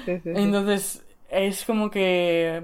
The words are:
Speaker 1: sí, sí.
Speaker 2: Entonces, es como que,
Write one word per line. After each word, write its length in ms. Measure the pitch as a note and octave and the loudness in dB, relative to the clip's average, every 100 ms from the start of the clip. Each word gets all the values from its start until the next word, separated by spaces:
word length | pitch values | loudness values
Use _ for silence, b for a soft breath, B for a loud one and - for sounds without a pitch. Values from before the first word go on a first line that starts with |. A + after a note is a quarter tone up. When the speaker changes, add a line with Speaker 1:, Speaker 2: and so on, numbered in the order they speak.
| - | -2
Speaker 1:
sí, 140 | F3+ | -4
sí. 60 | E3+ F3+ | -4 0
Speaker 2:
Entonces, 680 | G3+ G3+ G3+ G3 G3 - - - - | 2 2 2 0 -2 -10 -16 -20 -4
es 360 | F#3 G3 G3 - | 0 0 -2 -2
como 240 | G#3+ G#3 | 0 0
que, 720 | G#3 F#3+ F3+ F3 E3+ E3 E3 | 0 2 2 2 2 0 -2